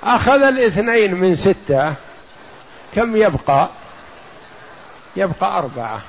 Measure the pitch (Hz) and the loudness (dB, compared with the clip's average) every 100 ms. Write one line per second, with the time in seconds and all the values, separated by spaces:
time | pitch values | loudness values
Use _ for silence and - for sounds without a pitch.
0 | - 240 208 277 277 262 240 175 233 233 | 0 0 2 4 4 2 0 0 0 2
1 | 208 180 185 165 190 185 - 135 147 143 | 0 0 0 2 0 -2 -2 0 0 -4
2 | - - - - - - - - - - | -14 -20 -20 -20 -20 -20 -20 -20 -8 -4
3 | 233 220 214 143 - 139 160 - - - | -2 2 2 0 0 0 0 -4 -20 -20
4 | - - - - - - - - - - | -20 -20 -20 -20 -20 -20 -20 -20 -20 -20
5 | - - 190 156 190 190 143 123 113 107 | -16 -6 -4 -2 -4 -2 -6 -8 -10 -10